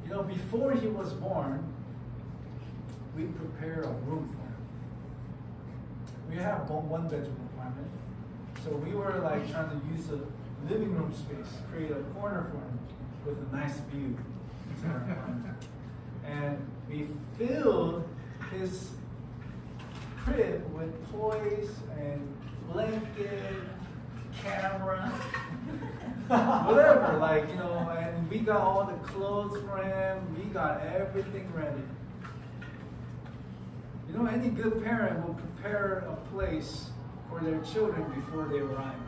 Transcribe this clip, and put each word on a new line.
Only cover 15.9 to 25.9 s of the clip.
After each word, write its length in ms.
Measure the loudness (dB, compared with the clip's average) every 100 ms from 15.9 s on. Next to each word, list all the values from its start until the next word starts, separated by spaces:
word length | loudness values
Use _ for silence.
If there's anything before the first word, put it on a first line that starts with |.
| -10 -8 -8 -4
And 340 | -2 0 0 -4 -8 -4
we 200 | -4 -2 -4 -6 0
filled 680 | 2 8 8 8 6 2 -2 -6 -8 -8 -6
his 400 | -2 -2 -2 -6 -8 -8 -8 -10 -8 -8 -8 -8 -8 -8 -8 -8 -2
crib 380 | 2 6 6 4 -2 -4
with 360 | -4 -4 -6
toys 600 | 0 2 2 2 0 -2 -6 -8 -4
and 380 | -2 -2 -4 -8 -8 -8 -4
blanket, 840 | 0 2 0 -2 -4 -2 -2 -4 -4 -6 -8 -8 -8 -8 -8 -8 -6
camera. 680 | -2 0 0 0 0 0 0 -2
<laughs> 40 | -2 -4 -4 -6 -4 -4 -4